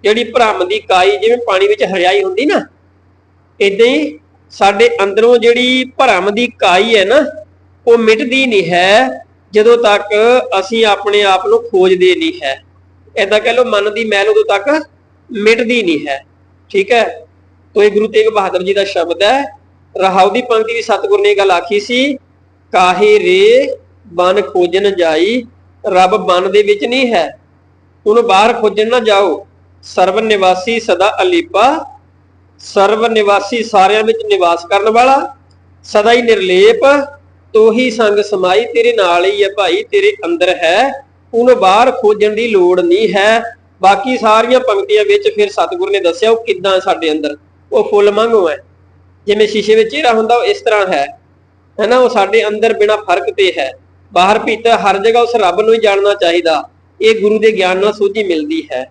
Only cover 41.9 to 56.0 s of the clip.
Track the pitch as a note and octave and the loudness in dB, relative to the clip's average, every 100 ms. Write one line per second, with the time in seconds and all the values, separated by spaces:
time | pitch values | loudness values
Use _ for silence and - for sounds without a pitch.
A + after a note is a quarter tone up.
41.9 | - G#3 G#3 G#3+ G#3+ A#3 G3+ F3+ F3+ F3 | 0 -2 0 0 -2 0 2 2 2 2
42.9 | F#3 A3 G3 G#3 A3+ A#3 - _ _ F#3 | 2 2 0 2 0 -4 -16 _ _ 2
43.9 | G3 B3+ B3+ G#3+ G#3+ A#3 B3+ G#3+ G3+ G3 | 2 -2 -2 2 2 2 0 0 -2 0
44.9 | G#3+ G3+ G3+ G#3 G#3 G3+ G3+ - F3+ F#3+ | 0 2 0 0 -2 -2 -2 -4 -4 -4
45.9 | G3 F3 E3 A3 A3+ A3+ F3+ F#3+ F#3 F#3+ | -2 -2 0 0 0 -2 -4 -2 -2 -2
46.9 | E3+ D#3+ D#3 D3 D3+ _ _ _ - G3+ | -4 -2 -4 -6 -10 _ _ _ -2 0
47.9 | G#3 G3+ G#3 A3+ A3 E3+ C#3+ _ _ _ | 2 2 0 0 0 0 -4 _ _ _
48.9 | _ _ _ G3+ G#3 G#3+ G#3+ G3+ A3 A3 | _ _ _ -4 0 0 0 2 2 2
49.9 | C#4+ B3+ A3+ A3 A#3+ A3 G3+ A#3 G#3+ F#3+ | 0 0 0 0 0 0 -2 -2 -2 -2
50.9 | D#3 C#3 - _ _ _ _ _ - G#3 | -2 -4 -10 _ _ _ _ _ -6 0
51.9 | B3+ B3 A3+ G3 A3 G#3 G#3 A3 G#3 G#3 | 2 2 0 0 0 -2 -2 -2 0 0
52.9 | G#3+ G#3 F3 G#3+ - F#3 E3+ C3 - _ | -2 -2 0 0 0 -2 0 -8 -8 _
53.9 | _ _ F3 F#3 G#3+ A3 G#3+ A3+ G#3+ F#3+ | _ _ 0 2 0 -2 -2 0 0 0
54.9 | G3 A3 A#3 A#3 A#3+ F#3 F3+ A3 A3+ G#3+ | 0 0 0 0 0 0 0 0 2 2
55.9 | G3 | 0